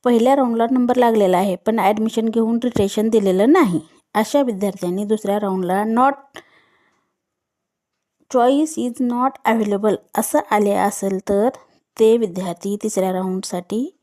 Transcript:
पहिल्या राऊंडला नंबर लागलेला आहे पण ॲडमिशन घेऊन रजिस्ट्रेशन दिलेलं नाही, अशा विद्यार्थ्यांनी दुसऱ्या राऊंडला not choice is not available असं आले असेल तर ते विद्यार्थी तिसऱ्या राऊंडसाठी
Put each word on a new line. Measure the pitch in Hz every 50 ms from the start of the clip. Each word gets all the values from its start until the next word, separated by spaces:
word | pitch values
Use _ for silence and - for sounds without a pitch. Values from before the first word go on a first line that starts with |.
| _
पहिल्या | 254 240 226 226 254 269
राऊंडला | 285 262 240 233 226 233 233
नंबर | 254 254 247 240 247
लागलेला | 240 247 233 226 214 202 175 180 175
आहे | 196 202 180
पण | 180 _ - 220 226
ॲडमिशन | 190 190 214 214 220 226 - 226 226 226
घेऊन | 220 233 226 220 233
रजिस्ट्रेशन | 233 233 247 233 - 202 196 - - 214 226
दिलेलं | 220 226 196 196 185 185 202 247 311
नाही, | 381 311 202 175 156 - _ _ _ _ _ _
अशा | 208 220 - - 285 277
विद्यार्थ्यांनी | 247 214 185 208 202 180 190 - 180 175 190 208
दुसऱ्या | 202 220 214 - 202 202 208
राऊंडला | 214 196 190 190 185 175 185 196 208
not | 220 226 233 254 277 277 - - _ _ - - _ _ _ _ _ _ _ _ _ _ _ _ _ _ _ _ _ _ _ _ _ _ _ _ _ _ _ _ _ _ _ _ _ _ _ _ _
choice | - 254 240 254 277 285 311 311 - -
is | 233 247 233 - 262
not | 240 240 240 254 269 277 - _
available | - 226 226 220 208 202 196 208 214 190 - _ _ _ -
असं | 233 - - 294 - -
आले | 226 208 208 202
असेल | 202 196 185 202 196 - - 196 196 190 - -
तर | 202 196 208 247 269 - _ _ _ _ _ _ _ -
ते | 226 220 226
विद्यार्थी | 240 226 196 170 185 180 185 170 - - 202 202 208 -
तिसऱ्या | 214 - 196 190 190 185
राऊंडसाठी | 185 185 190 185 190 196 - - 180 180 _ 208 220 254 349 _ _